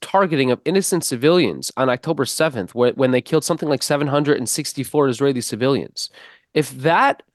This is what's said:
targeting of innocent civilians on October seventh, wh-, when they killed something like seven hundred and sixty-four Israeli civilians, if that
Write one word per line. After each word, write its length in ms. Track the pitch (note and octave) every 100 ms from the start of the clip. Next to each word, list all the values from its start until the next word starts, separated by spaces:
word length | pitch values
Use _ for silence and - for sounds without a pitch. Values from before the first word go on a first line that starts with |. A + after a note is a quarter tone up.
targeting 500 | - G3 F#3+ D3+ B2+
of 100 | B2 -
innocent 400 | F#3+ F#3+ F3 -
civilians 680 | A#2+ C#3+ F3+ A#2+ C#2 - -
on 120 | C3
October 360 | B2 D#3 D3+ B2
seventh, 480 | - D#3+ B2 F2
wh-, 240 | A#2 B2 -
when 140 | C3
they 100 | B2+
killed 240 | - D#3 -
something 240 | E3 D#3
like 140 | C3+
seven 260 | - D3 C#3+
hundred 300 | C#3+ C#3+ C#3+
and 100 | C3
sixty-four 600 | - C#3+ - B2+ D3+ C#3
Israeli 320 | A#2 C#3 B2+
civilians, 680 | - G#2+ C3 B2+ C2+ - - - - - _ D#3
if 160 | D3
that 520 | C3 C#3+ F3 C4+ - _